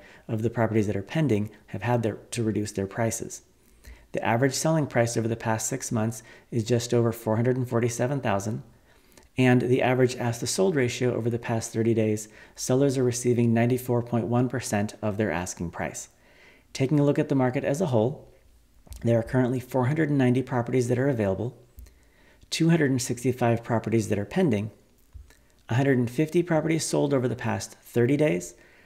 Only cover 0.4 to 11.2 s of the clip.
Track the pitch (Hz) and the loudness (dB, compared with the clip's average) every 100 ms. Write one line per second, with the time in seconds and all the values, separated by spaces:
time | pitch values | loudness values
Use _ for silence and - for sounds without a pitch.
0.4 | 110 113 110 107 101 98 98 160 151 107 | -2 0 0 2 2 0 -2 0 2 2
1.4 | 107 - - 101 113 120 110 - - - | -2 -8 -12 -6 0 0 0 -4 -8 -4
2.4 | 110 104 104 - 98 - 113 - - - | -2 -2 -4 -4 -4 -2 -2 -2 -8 -14
3.4 | - _ _ - - - - - 98 117 | -20 _ _ -20 -20 -20 -10 -4 0 2
4.4 | 139 123 160 160 143 123 117 117 113 113 | 2 0 0 0 0 2 0 0 -2 -2
5.4 | 117 110 - 135 - 117 110 117 - - | -2 -2 -2 -6 -4 -2 -2 -4 -12 -20
6.4 | - 120 107 120 120 120 117 113 - 110 | -8 -4 0 0 2 2 2 0 -2 0
7.4 | 120 127 120 117 117 - 123 143 117 101 | 2 0 0 0 0 -2 -2 -2 -2 -2
8.4 | 104 127 - - _ _ _ - - - | -2 -8 -10 -20 _ _ _ -20 -8 2
9.4 | 127 123 120 127 120 127 127 - 120 117 | 4 4 4 2 2 4 2 0 -4 -4
10.4 | 131 - 190 156 120 - 127 117 | -4 0 2 2 0 0 0 0